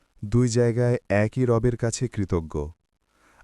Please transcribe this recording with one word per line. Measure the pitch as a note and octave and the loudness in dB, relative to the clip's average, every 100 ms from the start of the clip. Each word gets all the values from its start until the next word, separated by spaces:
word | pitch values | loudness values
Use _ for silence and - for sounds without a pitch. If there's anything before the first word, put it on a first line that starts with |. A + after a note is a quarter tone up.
| _ _ | _ _
দুই | G#2 A#2 B2 | -2 0 2
জায়গায় | A2+ A#2+ A2+ B2 B2 - | 2 2 2 0 -2 0
একই | G2+ G#2+ - | 0 0 0
রবের | B2 A2+ A#2+ A2+ | 2 2 2 0
কাছে | A#2 - B2 | -4 -4 -6
কৃতজ্ঞ। | - G2 F#2 D#2+ D2+ D2 - _ _ _ _ _ _ | -4 -2 -2 -2 -6 -8 -12 _ _ _ _ _ _